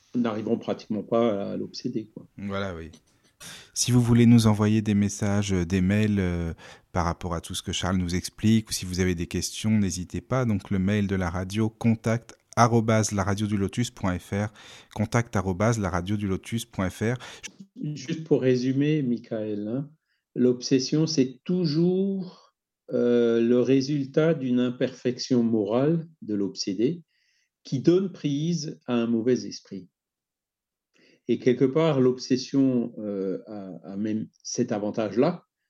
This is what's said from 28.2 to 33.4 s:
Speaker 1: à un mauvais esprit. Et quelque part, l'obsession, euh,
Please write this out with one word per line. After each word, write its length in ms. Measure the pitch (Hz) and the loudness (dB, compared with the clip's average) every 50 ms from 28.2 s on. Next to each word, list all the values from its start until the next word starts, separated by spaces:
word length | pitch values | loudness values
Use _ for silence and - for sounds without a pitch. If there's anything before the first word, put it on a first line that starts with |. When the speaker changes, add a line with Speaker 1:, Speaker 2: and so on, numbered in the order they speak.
| - 147 139 143 156 170 175 151 147 160 - - _ | -4 -4 -2 -2 -2 -2 -2 -4 -4 -8 -12 -12 _
Speaker 1:
à 80 | - 123 | -4 -2
un 140 | 120 117 113 | 0 0 0
mauvais 380 | 117 113 110 127 123 110 101 | 0 0 2 2 0 0 -2
esprit. 420 | 104 - - - - 98 95 90 - _ _ _ _ _ _ _ _ _ _ _ _ _ _ _ _ _ _ _ _ _ _ _ _ _ _ _ | -8 -14 -14 -16 -14 -16 -16 -16 -16 _ _ _ _ _ _ _ _ _ _ _ _ _ _ _ _ _ _ _ _ _ _ _ _ _ _ _
Et 120 | - 117 - | -2 -2 0
quelque 260 | - 127 120 - 139 | 2 2 2 4 2
part, 360 | 131 135 160 165 160 143 135 | 2 2 4 2 4 4 4
l'obsession, 920 | 127 127 127 127 - - 131 131 131 - - 139 135 131 127 120 117 120 - 113 | 4 2 2 0 -2 -2 -2 -2 -2 -2 0 2 2 4 2 0 -2 -2 -6 -10
euh, 400 | 107 104 101 98 95 95 87 - | -8 -6 -4 -4 -4 -4 -4 -6